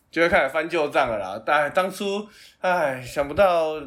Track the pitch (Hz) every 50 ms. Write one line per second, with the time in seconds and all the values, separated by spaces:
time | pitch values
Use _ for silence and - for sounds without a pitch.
0 | _ _ - 160 170 165 196 180 143 131 135 160 156 165 170 165 147 143 143 160
1 | 135 123 113 104 95 92 98 110 - - 147 151 147 143 - 185 185 190 185 -
2 | 208 196 196 208 214 - - - - - _ _ - 185 180 175 156 139 131 127
3 | 127 123 - 151 143 143 151 170 202 185 170 165 160 156 156 156 139